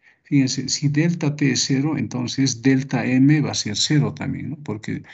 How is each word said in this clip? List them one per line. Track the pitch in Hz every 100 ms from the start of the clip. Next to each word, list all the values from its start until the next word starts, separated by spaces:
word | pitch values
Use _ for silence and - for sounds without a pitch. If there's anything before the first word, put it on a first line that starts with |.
| _ _
fíjense, | - 143 127 - 143
si | - 143
delta | 147 170 175 143 143
T | 143
es | 123 -
cero, | 135 147 147
entonces | 107 123 120 - 135 113
delta | 123 135 143 127
M | 117 127 139 151
va | 113
a | 101
ser | 110 107
cero | - 151 -
también, | - 95 92 -
¿no? | -
Porque | - 107 - - -